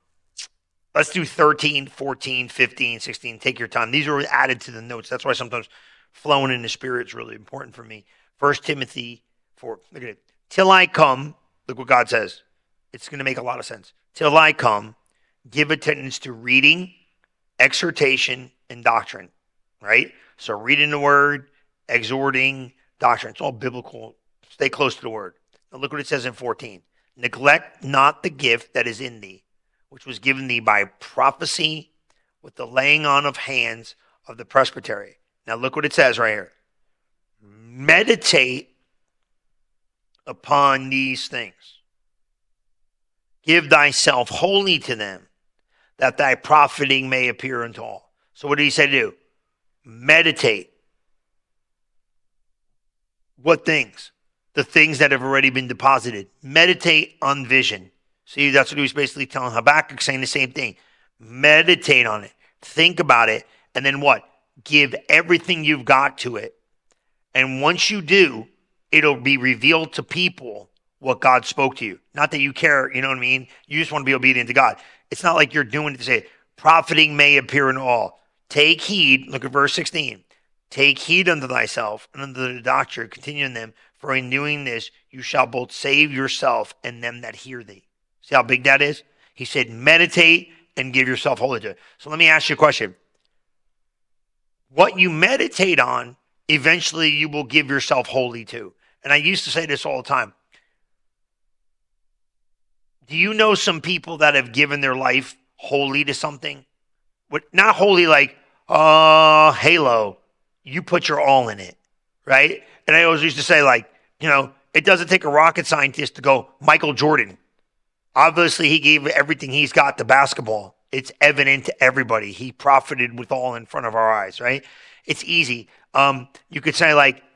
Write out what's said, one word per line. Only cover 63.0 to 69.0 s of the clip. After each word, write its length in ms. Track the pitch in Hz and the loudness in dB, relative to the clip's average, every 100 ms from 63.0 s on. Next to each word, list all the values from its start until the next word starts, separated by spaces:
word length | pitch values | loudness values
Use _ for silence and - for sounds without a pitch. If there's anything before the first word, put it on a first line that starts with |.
| 151 120 113 | 4 4 4
it. 180 | 110 - _ _ | 0 -6 _ _
And 100 | 127 | -4
then 160 | 135 139 | -2 0
what? 240 | 143 110 _ _ _ _ | 2 2 _ _ _ _
Give 300 | - 147 139 131 - | 0 2 2 -2 0
everything 540 | 156 170 170 180 165 | 0 2 0 0 -4
you've 220 | 151 147 120 | -2 -2 2
got 340 | 135 143 - | 2 2 -4
to 180 | 123 110 | -10 -8
it. 160 | 113 _ _ _ _ _ _ _ _ | -12 _ _ _ _ _ _ _ _
And 280 | 131 131 131 | -2 -2 0
once 280 | 147 175 - | -2 0 -2
you 100 | 208 | -4
do, 440 | 151 196 160 113 113 _ _ _ - | 0 4 4 0 -16 _ _ _ 0
it'll 280 | 156 | 2